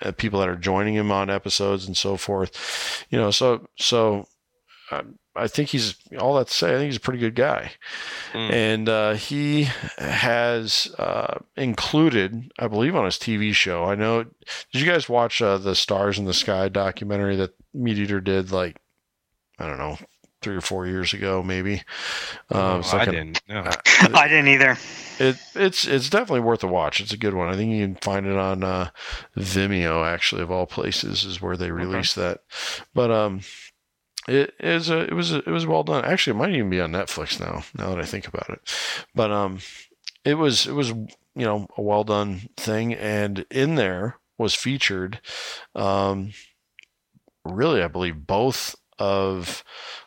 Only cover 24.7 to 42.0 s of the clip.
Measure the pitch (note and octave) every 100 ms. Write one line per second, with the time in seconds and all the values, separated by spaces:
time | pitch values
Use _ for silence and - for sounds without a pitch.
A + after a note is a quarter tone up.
24.7 | B2 - - - - C3 C3 - - F#3+
25.7 | - - C3+ C3 G3 A#3 B2+ A#2 A2+ F#2
26.7 | F2+ D2+ - G2+ G#2+ G#2+ F#2 F2 F#2+ A2
27.7 | A2 G2 F#2 - G2 G2 G2 F#2+ F#2+ F#2
28.7 | F#2 F2 - - - - - F#2+ F#2+ G2
29.7 | F#2+ E2+ E2 E2 E2+ - - E2+ F#2 F2
30.7 | - - - - G2 G2 F2+ F#2+ F2+ F2
31.7 | E2 F2+ - - - F2+ - _ - -
32.7 | - - - A#2+ A2 G#2 F#2+ F#2+ - -
33.7 | - _ _ _ - - C3+ C#3 - E3
34.7 | E3+ E3 E3 - F3 E3+ D3+ - E3 D#3+
35.7 | D#3+ D#3 D3 B2+ F#3 - G#2+ E3+ D#3+ G2+
36.7 | F#2 E2+ F2 F#2+ - D2+ - - - -
37.7 | - F2+ F2+ E2+ G#2 - - - - -
38.7 | - - - - - A2 G#2 G2 F#2+ -
39.7 | - - _ - - D3 D3+ D3+ A2+ -
40.7 | C#3+ B2 A2+ A2 - _ - A#2 G#2 G2
41.7 | - G#2 G#2